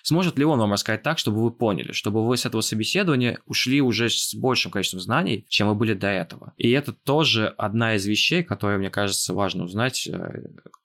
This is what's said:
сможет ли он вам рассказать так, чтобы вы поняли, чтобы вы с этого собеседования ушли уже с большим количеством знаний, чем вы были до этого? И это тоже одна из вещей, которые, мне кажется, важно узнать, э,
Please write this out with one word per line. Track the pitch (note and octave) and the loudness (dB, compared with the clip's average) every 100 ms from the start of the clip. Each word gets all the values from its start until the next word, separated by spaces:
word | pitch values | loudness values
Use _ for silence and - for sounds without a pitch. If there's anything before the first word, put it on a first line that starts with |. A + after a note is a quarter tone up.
сможет | - D#3+ F3+ - | 0 2 2 2
ли | D3+ | 2
он | C3+ | 4
вам | G#2 | 2
рассказать | G2+ - A2 | 2 0 -2
так, | D3+ D#3+ | -2 -2
чтобы | A#2+ G#2 | 0 2
вы | A2 | 0
поняли, | A2+ A2+ E2+ A#1+ | 0 0 0 -4
чтобы | - G#2+ A2 | -6 -2 0
вы | A2+ B2 | 2 0
с | B2 | 0
этого | A2+ | -2
собеседования | - A2 A2 F#3 F#3 C3 A#2+ - - | -2 -2 0 0 2 2 2 -2 -4
ушли | A#2 B2 C#3 | -2 0 2
уже | B2+ G#2+ A#2 | 2 2 0
с | - - G#2+ | 0 -4 -2
большим | C3 B2 F#2 | 0 0 0
количеством | G2 F#2 F#2 | -2 -4 -4
знаний, | F#2+ C3 F#3+ G#2 - | -2 0 0 -4 -2
чем | - G#2 | 0 2
вы | |
были | A2 A2 G2 | 2 2 0
до | G2+ | 0
этого? | F#2+ E2+ - - - | 0 -4 -10 -16 0
И | A2+ | 2
это | C3+ C#3+ | 2 0
тоже | - - D3 D#3 A2+ G#2+ - | -6 0 2 4 2 0 -2
одна | G#2+ A2 A2+ G#2+ | -2 0 0 0
из | G2+ | 0
вещей, | G#2 - F3 | 0 2 0
которые, | F3 - G#2 G2+ | -2 -2 0 0
мне | F#2+ | -2
кажется, | G2+ G2+ F#2+ - | -2 -2 -2 -2
важно | F#2+ F#2+ F2+ | -2 -2 -2
узнать, | F2 G2+ B2+ - - | -4 -2 -2 -2 -6
э, | F2+ - - - - - - | -8 -8 -10 -14 -18 -20 -14